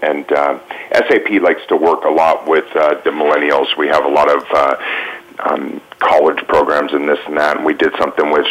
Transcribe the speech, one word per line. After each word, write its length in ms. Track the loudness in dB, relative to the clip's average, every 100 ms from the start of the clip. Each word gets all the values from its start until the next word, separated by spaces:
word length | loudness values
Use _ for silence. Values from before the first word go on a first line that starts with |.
and, 280 | -4 -4 -2
uh, 280 | 0 0 -2 -8 -16 -2
S 140 | -2 2
A 100 | 0
P 200 | 2 0
likes 260 | 2 0 -2
to 60 | 0
work 280 | 2 2
a 60 | 0
lot 380 | 2 2 2 2
with, 180 | 0 0 0
uh, 260 | 0 2
the 60 | -2
millennials. 680 | 0 0 2 2 0 0 -2
We 120 | 0
have 180 | 0 2
a 40 |
lot 200 | 2 2
of, 140 | 2 0
uh, 240 | 0 0 0 -4 -8 -8 -14 -20 -10
um, 420 | -6 -4 -6 -10 -14 -4
college 480 | 2 4 4 0 0
programs 460 | 0 2 0 0
and 160 | -2 0
this 80 | -2 -2
and 120 | -2
that, 200 | 0 0
and 80 | -2
we 80 |
did 220 | 0 0 0
something 320 | -4 0 0
with 160 | 0 2